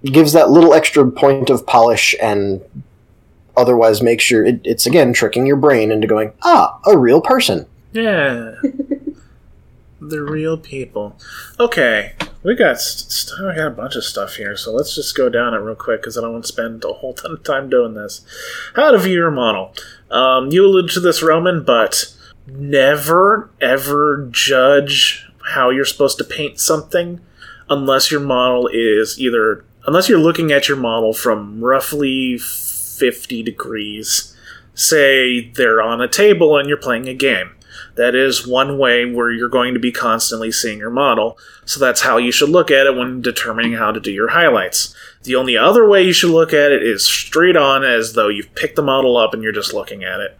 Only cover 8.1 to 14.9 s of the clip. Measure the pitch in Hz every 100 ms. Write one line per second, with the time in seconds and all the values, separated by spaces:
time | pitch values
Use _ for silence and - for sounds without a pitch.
8.1 | 190 143 120 113 113 269 269 277 285 -
9.1 | - - _ _ - _ _ _ _ 151
10.1 | 151 143 156 156 160 160 135 127 - 104
11.1 | - - - - - 240 - 127 110 98
12.1 | - - - 180 240 196 131 - - -
13.1 | - - - 190 160 156 117 120 123 -
14.1 | - 98 - 101 101 - 113 -